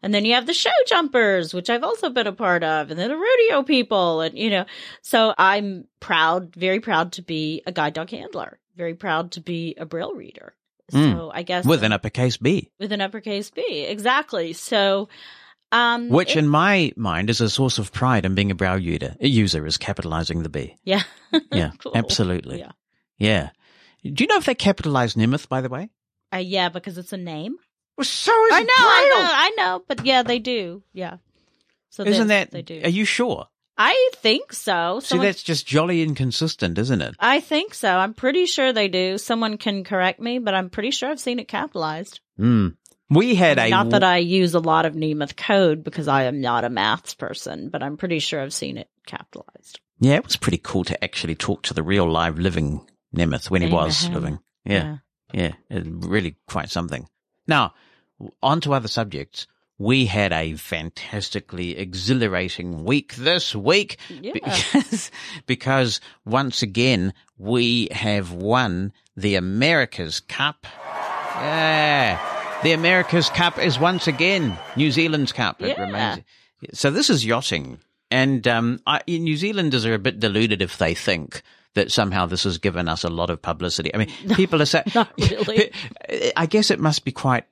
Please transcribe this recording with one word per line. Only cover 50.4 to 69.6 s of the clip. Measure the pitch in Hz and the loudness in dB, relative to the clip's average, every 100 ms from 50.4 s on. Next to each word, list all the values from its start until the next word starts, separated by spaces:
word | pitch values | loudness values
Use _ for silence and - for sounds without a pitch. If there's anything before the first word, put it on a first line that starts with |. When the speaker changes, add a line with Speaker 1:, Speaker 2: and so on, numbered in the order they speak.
| - 85 | 0 -2
Speaker 2:
cool | - 98 90 | -2 -4 -2
to | - | -4
actually | - - 82 80 | -6 -6 -6 -4
talk | - 101 | -2 -2
to | - | -2
the | - | -2
real | 80 98 87 | 2 4 4
live | 80 85 78 | 2 0 0
living | 90 85 73 73 - _ _ - | 0 2 -2 -2 -10 _ _ 0
Nemeth | 85 69 - | 0 0 0
when | 92 | 0
he | 87 | 4
was | 85 78 76 - | 2 2 0 -2
Speaker 1:
Abraham. | 73 | -4
Speaker 2:
living. | 69 73 _ _ 98 | -6 -8 _ _ -2
Yeah. | 98 156 151 _ _ _ | 0 0 -8 _ _ _
Speaker 1:
Yeah. | 95 90 - _ | -4 -4 -4 _
Speaker 2:
Yeah. | 92 | -8
It, | 82 | -6
really | 85 87 104 87 78 - | -8 -2 -2 -2 -8 -8
quite | 95 73 | -6 -4
something. | 85 85 71 - _ _ _ - | -6 -6 -8 -12 _ _ _ 0
Now, | 151 110 _ _ _ _ _ | 0 0 _ _ _ _ _
w-, | 104 _ | -20 _
on | 131 160 | 0 0
to | 143 | 0
other | 139 110 | -2 -2
subjects. | - 107 71 69 - - _ _ _ | -4 -4 -6 -12 -14 -16 _ _ _
We | 101 131 117 | 2 2 2
had | 101 98 | 2 0
a | 80 82 78 | 0 -2 -6
fantastically | - 82 82 - - 107 - 104 - 87 87 87 | -8 -8 -8 -12 -10 -8 -6 -8 -8 -8 -8 -6
exhilarating | 95 90 95 127 110 90 92 - 87 82 | -8 -6 0 2 2 0 -4 -6 -8 -6
week | 85 143 - 120 | 0 0 -2 -4
this | 135 175 - 107 | 0 0 -2 -2
week | 101 190 202 - - | 2 2 2 -10 -16
Speaker 1:
Yeah. | 160 190 | -14 -8
Speaker 2:
because, | 359 - 180 - 294 - 214 - - - | -6 -4 -2 2 2 2 -4 -6 -14 -16
<laughs> | 151 - | -16 -6
because | 123 - 135 123 - - _ - | -4 0 2 2 -2 -10 _ -2
once | 123 139 - | 0 0 -2
again, | 113 101 123 113 95 - _ _ | -2 2 4 4 0 -4 _ _
we | 98 120 120 120 110 | -2 0 2 2 0
have | - 107 104 90 | -2 -2 -2 -2
won | 87 98 123 117 90 98 - _ - | -6 0 2 2 -2 -4 -8 _ -4
the | 101 95 | 0 2
America's | 92 101 | 0 0